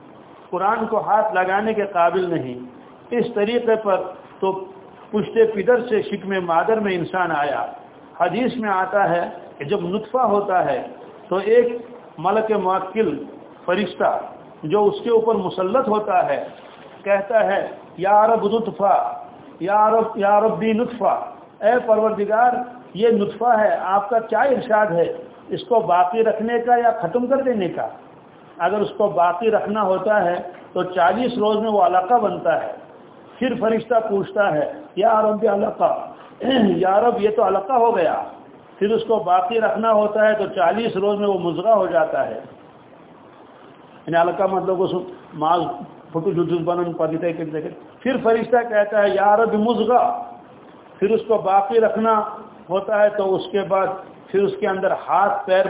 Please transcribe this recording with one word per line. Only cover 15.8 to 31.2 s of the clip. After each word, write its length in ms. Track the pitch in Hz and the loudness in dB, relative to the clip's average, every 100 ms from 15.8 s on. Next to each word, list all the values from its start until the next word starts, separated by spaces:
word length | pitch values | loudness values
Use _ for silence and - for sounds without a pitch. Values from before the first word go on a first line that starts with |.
| 220 | 0
ہوتا 420 | 214 208 185 - | -2 2 0 2
ہے 180 | 131 - - - - - - | -2 -6 -14 -20 -20 -20 -10
کہتا 420 | 196 196 196 220 190 | 0 0 2 2 2
ہے، 220 | 196 - - - - | 0 -4 -10 -16 -4
"یا 300 | 185 208 220 | 2 4 6
رب 200 | 226 202 | 4 2
نطفہ، 640 | 226 208 156 196 165 - - - - - - | 0 -2 -2 2 2 0 -8 -14 -20 -20 -8
یا 300 | 170 208 214 | -2 2 4
رب، 280 | 226 220 - | 4 0 0
یا 240 | 202 208 | 4 4
ربی 320 | 220 170 220 | 4 0 0
نطفہ، 580 | 214 247 - 196 - - - - - | 0 -2 -2 0 0 -6 -16 -20 -2
اے 100 | 208 247 240 | 2 2 2
پروردگار 680 | 214 220 196 208 220 247 247 - - - | 2 2 0 -2 2 2 2 -6 -14 -14
یہ 160 | 175 226 | 0 2
نطفہ 480 | 208 202 - 240 214 | 2 0 -2 2 2
ہے، 180 | 208 165 | 2 0
آپ 260 | 185 202 208 | 0 -2 0
کا 100 | 226 | -2
کیا 200 | 226 220 | 0 0
ارشاد 460 | 277 240 - 214 208 | 2 0 0 2 2
ہے 280 | 170 165 - - - - | 2 0 -2 -14 -18 -10
اس 160 | 180 | -10
کو 160 | - 226 | 0 0
باقی 440 | 170 175 180 226 | 2 2 2 2
رکھنے 360 | 226 - 226 240 | 0 0 -2 -2
کا 160 | 240 240 | 2 2
یا 160 | 233 226 | 2 0
ختم 260 | 170 247 247 | -2 -2 0
کر 100 | 277 | 0
دینے 320 | 262 220 170 | 0 -2 -2
کا؟" 180 | - 113 - - - - - - - | -4 -8 -10 -20 -20 -20 -20 -20 -4
اگر 220 | 170 208 | -2 0
اس 100 | 202 - | -2 0
کو 100 | 202 | 0
باقی 440 | 165 175 170 226 | 2 0 2 0
رکھنا 300 | 208 151 214 | 0 0 -2
ہوتا 420 | 196 185 202 208 | 0 0 2 2
ہے 120 | 175 180 - - - | 2 -2 -8 -16 -8
تو 100 | 180 | -6
چالیس 540 | 180 185 175 208 | -4 2 2 2